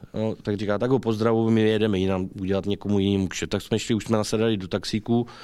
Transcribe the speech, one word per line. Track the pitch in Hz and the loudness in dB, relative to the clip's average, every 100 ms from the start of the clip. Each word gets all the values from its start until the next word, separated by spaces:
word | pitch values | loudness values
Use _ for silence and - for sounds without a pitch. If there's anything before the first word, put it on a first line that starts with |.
| - | -10
No, | 107 110 - | -4 -4 -4
tak | - 101 | -4 -4
říká, | 101 101 | -2 0
"Tak | 127 | 2
ho | 131 | 0
pozdravuji, | 113 110 113 113 113 | 0 0 2 4 4
my | 113 | 4
jedeme | 110 110 110 95 | 4 4 2 2
jinam | 95 95 95 101 | 2 0 -4 -6
udělat | 92 98 98 | -2 -2 -2
někomu | 98 101 101 | -4 0 2
jinému | 98 98 90 | 2 2 0
kšeft." | - - | -4 -4
Tak | 101 | -4
jsme | - 110 | 0 -2
šli, | - 110 | 0 -2
už | - | 0
jsme | 110 | 0
nasedali | 107 110 113 107 | 0 0 0 0
do | 90 | -2
taxíku, | 101 - 110 110 120 120 - | -6 -2 -4 0 0 0 -8